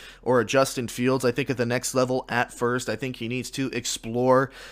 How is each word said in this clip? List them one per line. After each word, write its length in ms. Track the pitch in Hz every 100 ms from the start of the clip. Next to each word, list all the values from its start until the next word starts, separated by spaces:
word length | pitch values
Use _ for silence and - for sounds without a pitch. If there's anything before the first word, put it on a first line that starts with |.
| - -
or 160 | - 127
a 60 |
Justin 420 | 110 135 135 - 113
Fields. 380 | - 123 131
I 80 | 127
think 180 | 120 131
at 60 | 123
the 100 | 117
next 300 | 127 - 131
level 300 | 127 127 -
at 240 | 117 120
first, 360 | - 120 123 117
I 60 |
think 220 | 110 131 127
he 100 | 113
needs 240 | 127 117
to 180 | - 135
explore, 840 | 123 123 - 113 120 127 127 135 - -